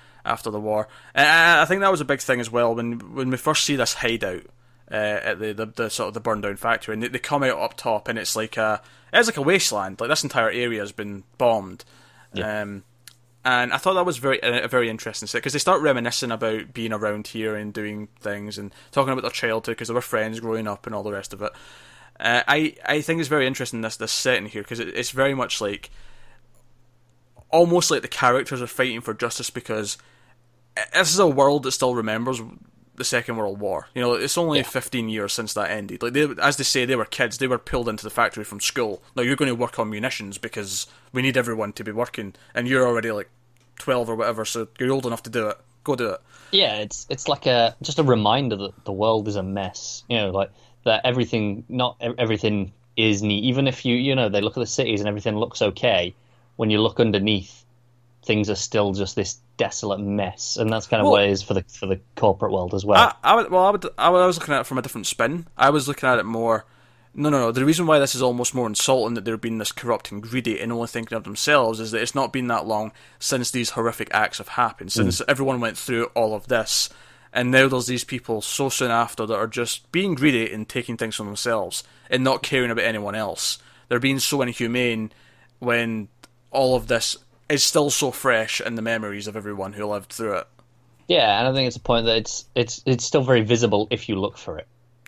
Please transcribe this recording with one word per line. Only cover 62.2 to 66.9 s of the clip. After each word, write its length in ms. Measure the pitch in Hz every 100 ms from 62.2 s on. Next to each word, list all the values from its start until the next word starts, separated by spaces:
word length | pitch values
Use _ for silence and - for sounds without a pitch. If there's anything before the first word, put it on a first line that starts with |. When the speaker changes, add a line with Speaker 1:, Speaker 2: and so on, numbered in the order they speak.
| 104 95 110
Speaker 2:
world 220 | 98 90
as 100 | 98
well. 140 | 101 98 - -
Speaker 1:
I, 100 | 143
I 40 | 226
would, 140 | 208
well, 140 | 185
I 60 | 190
would, 160 | 202 - -
I 100 | 151
was 280 | 180 180 170
looking 160 | -
at 80 | 135
it 40 | -
from 120 | 131
a 40 |
different 240 | 117 117 95
spin. 400 | - 117 170 165 -
I 140 | 131
was 160 | 147 131
looking 220 | 139 131
at 100 | 120
it 60 |
more, 400 | 101 113 117 110 - _ _